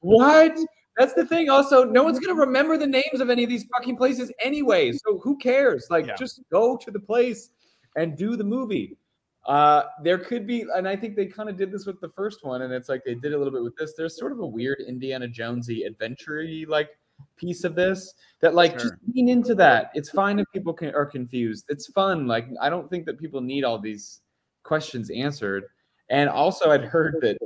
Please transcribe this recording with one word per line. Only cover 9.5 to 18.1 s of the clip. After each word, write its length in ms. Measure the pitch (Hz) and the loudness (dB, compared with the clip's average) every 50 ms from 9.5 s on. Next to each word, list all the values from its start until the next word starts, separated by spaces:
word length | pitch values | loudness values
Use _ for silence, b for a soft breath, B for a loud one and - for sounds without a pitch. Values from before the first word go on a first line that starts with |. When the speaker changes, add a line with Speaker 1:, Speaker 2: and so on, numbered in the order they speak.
| 139 147 147 147 147 147 147 - - - 151 | 2 4 6 6 6 4 2 0 -8 -6 -2
Speaker 1:
there 140 | 165 180 180 | -2 -2 -2
could 300 | 180 - 240 240 208 202 | -2 -6 -8 -8 -6 -6
be, 180 | 240 233 214 170 - | -6 -6 -6 -4 -4
and 120 | 190 185 190 | -4 -4 -4
I 80 | 196 | -6
think 200 | 202 214 226 202 | -6 -8 -8 -6
they 120 | 208 196 190 | -6 -6 -6
kinda 260 | - - 214 214 202 | -6 -12 -12 -12 -6
did 180 | 180 196 190 | -6 -6 -6
this 140 | 196 202 202 | -6 -10 -12
with 160 | 202 190 190 | -12 -14 -12
the 80 | - 160 | -14 -18
first 340 | _ - 196 214 208 - - | _ -8 -8 -8 -8 -10 -10
one, 200 | 143 127 127 131 | -10 -8 -8 -6
and 100 | 127 127 | -6 -8
it's 160 | 127 123 - | -8 -6 -6
like 140 | 135 131 - | -8 -8 -6
they 80 | 135 120 | -8 -10
did 180 | 120 123 147 147 | -6 -6 -6 -4
a 40 | 147 | -2
little 160 | 143 139 135 | -4 -2 -4
bit 80 | 127 | -4
with 140 | 117 120 120 - | -6 -6 -8 -8
this. 160 | 160 151 151 | -10 -10 -8
There's 220 | - 160 165 165 - | -8 -8 -8 -8 -8
sort 140 | 233 294 | -10 -10
of 80 | 285 240 | -8 -8
a 80 | 208 147 | -10 -10
weird 320 | 104 113 120 131 139 - | -8 -6 -4 -4 -6 -6
Indiana 460 | - - 127 127 127 131 131 131 123 120 | -8 -12 -12 -10 -8 -8 -8 -8 -8 -10
Jonesy 560 | 120 117 117 117 120 123 117 120 117 113 - | -10 -10 -8 -8 -6 -8 -6 -8 -8 -8 -8
adventure-y, 800 | 101 113 _ 110 113 123 - - 160 151 151 160 165 160 160 156 151 | -10 -8 _ -10 -10 -10 -12 -12 -12 -10 -10 -8 -10 -10 -12 -8 -4
like, 220 | 156 151 151 151 - _ _ _ _ _ - _ _ | -2 -2 -2 -4 -10 _ _ _ _ _ -20 _ _
piece 280 | _ - 175 175 170 - | _ -8 -8 -8 -6 -6
of 120 | 180 156 | -4 0
this 380 | 165 180 185 190 190 190 - | 0 0 0 0 -2 -8 -16